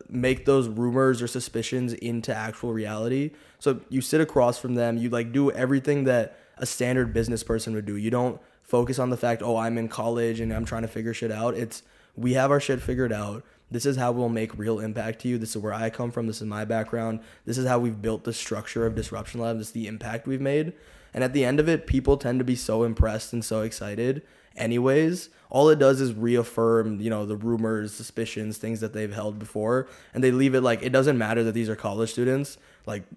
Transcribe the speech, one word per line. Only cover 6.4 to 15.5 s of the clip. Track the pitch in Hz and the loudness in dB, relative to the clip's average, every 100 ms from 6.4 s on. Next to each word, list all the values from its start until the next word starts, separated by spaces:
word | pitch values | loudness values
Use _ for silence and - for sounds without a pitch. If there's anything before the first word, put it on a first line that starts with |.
| _ - | _ -10
a | 127 | -8
standard | - 123 127 120 | -2 0 2 2
business | 113 113 113 | 0 0 -2
person | - 113 113 | -2 -4 -2
would | 110 104 | -6 -4
do. | 101 | -4
You | 110 | 0
don't | 123 123 - - _ | 0 0 -2 -14 _
focus | - 120 120 131 | 0 0 2 0
on | 127 | 0
the | 123 | 0
fact, | 123 117 | 0 0
"Oh, | 110 113 | 0 0
I'm | 113 117 | 0 -2
in | 113 | -4
college | - 113 117 117 113 | -4 -2 0 0 -2
and | 113 | -4
I'm | 110 113 | -4 -4
trying | 117 | -4
to | 113 | -6
figure | 113 113 | -6 -6
shit | 113 113 | -4 -6
out." | 107 117 117 | -2 -2 -2
It's, | 113 - - _ _ - | -6 -8 -16 _ _ -4
"We | 123 | 0
have | 131 135 | 2 4
our | 143 | 4
shit | - 127 | 2 -2
figured | - 127 123 | -2 -2 0
out. | 104 104 107 - _ _ | -2 -6 -8 -14 _ _
This | 120 143 | -2 0
is | 131 | 0
how | 123 | 0
we'll | 120 120 | 2 0
make | 117 110 - | 0 -4 -4
real | 107 110 | -2 -2
impact | 110 110 110 110 | -2 -4 -6 -4
to | 123 | -2
you. | 123 | -2
This | 110 | -4